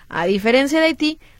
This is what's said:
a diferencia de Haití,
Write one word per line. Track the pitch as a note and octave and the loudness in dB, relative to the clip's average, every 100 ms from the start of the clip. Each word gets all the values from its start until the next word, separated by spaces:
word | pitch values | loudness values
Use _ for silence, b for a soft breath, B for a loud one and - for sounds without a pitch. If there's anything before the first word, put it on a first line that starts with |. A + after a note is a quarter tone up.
| B | B
a | - F3 | -6 -2
diferencia | G3 G#3+ B3 C#4 D#4 | -2 2 2 2 2
de | D#4+ | 0
Haití, | D#4+ D4+ D#4 b b | 0 -4 -6 b b